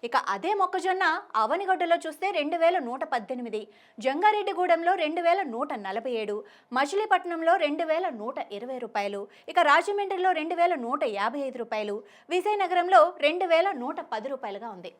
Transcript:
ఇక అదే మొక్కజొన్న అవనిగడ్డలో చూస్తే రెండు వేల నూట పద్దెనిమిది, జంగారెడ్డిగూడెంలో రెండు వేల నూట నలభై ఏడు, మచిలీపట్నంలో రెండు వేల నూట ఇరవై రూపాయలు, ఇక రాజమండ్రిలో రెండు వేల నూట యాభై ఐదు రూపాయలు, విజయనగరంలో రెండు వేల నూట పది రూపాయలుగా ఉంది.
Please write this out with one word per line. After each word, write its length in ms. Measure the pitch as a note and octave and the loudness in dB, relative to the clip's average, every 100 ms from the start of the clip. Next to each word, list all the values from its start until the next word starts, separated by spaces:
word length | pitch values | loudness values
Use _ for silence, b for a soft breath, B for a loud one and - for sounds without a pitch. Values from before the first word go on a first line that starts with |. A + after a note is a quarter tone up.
| - | 0
ఇక 80 | C4 - | -2 0
అదే 160 | G3+ D#4+ G#4 | -4 -2 0
మొక్కజొన్న 440 | F#4 F#4+ F4 F#4 F4+ E4 - A3 | 0 0 -2 0 0 0 -4 -2
అవనిగడ్డలో 540 | A3 E4 F#4 F#4 E4+ E4+ | 0 0 0 0 2 0
చూస్తే 220 | E4 D4+ F#4+ F#4 | -2 -6 -4 -2
రెండు 180 | D4 E4+ | -2 2
వేల 140 | E4 F4+ B3 | 2 2 -4
నూట 160 | B3+ D#4 | -8 -4
పద్దెనిమిది, 460 | A#3+ G#3 B3+ A#3 G#3+ G3+ b b b | -6 -6 -10 -8 -8 -10 b b b
జంగారెడ్డిగూడెంలో 920 | A3 C#4 G#4 G#4 G4+ F4 F4+ E4 E4+ F#4 | -2 2 2 2 -2 -2 2 2 2 0
రెండు 200 | D#4 E4+ E4+ | 0 0 2
వేల 160 | F#4 E4+ | 2 0
నూట 180 | A3+ D4 C4+ G3 | -4 -6 -6 -6
నలభై 280 | G3+ A#3+ A#3 | -6 -4 -4
ఏడు, 140 | G#3+ G#3 - b b B3 | -4 -6 -8 b b -2
మచిలీపట్నంలో 760 | D4 F#4+ G#4+ F#4+ F4+ E4+ E4 F4+ D4+ | 0 0 2 0 0 -2 2 4 2
రెండు 200 | D#4 E4 | -2 -2
వేల 180 | D#4 F4+ A#3+ | 0 -2 -6
నూట 160 | G#3+ C4+ - G3+ | -8 -8 -10 -10
ఇరవై 200 | A#3+ B3+ A3+ | -10 -10 -6
రూపాయలు, 340 | A3 G3+ G3+ G3+ b - | -4 -4 -6 -10 b -2
ఇక 60 | E4 D#4 | 2 6
రాజమండ్రిలో 600 | D4 E4+ G4+ G4 F#4+ F#4 E4+ | 6 6 -2 -2 0 2 0
రెండు 160 | D#4 E4+ | -2 2
వేల 120 | F4 E4 A#3 | 2 2 -2
నూట 180 | C#4+ D4 G3+ | -2 -2 -2
యాభై 220 | G#3 C#4 C#4 | -2 -2 -6
ఐదు 100 | B3 | -6
రూపాయలు, 320 | A3+ G#3+ G#3 G#3 - b b | -6 -4 -4 -6 -10 b b
విజయనగరంలో 680 | F4 G4 G#4 F#4 F4+ F4 F#4+ D#4 F4+ C#4+ | -2 0 0 2 2 6 8 8 4 0
రెండు 220 | F4 F#4 | 2 2
వేల 160 | E4 F#4+ D#4 | 4 4 0
నూట 120 | B3 D#4+ D#4+ | -6 -8 -6
పది 140 | G#3+ A#3 | -6 -6
రూపాయలుగా 360 | C4+ A3+ G3+ A3+ F#3+ | -8 -8 -10 -12 -14
ఉంది. 160 | F3 - | -16 -18